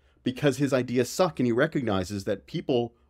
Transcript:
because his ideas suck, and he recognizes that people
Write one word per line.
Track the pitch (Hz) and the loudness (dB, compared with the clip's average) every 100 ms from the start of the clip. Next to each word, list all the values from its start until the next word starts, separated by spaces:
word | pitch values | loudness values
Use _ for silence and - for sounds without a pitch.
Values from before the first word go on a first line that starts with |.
| _ _ | _ _
because | - - 147 123 | -6 0 0 2
his | 143 | 2
ideas | 131 123 120 123 | 0 0 0 0
suck, | - 185 - | 0 0 2
and | 123 | 0
he | |
recognizes | 113 156 160 113 95 92 101 | 2 0 0 0 0 -2 -4
that | 104 98 - | -4 -6 -6
people | - - 123 117 - | -8 0 0 0 -6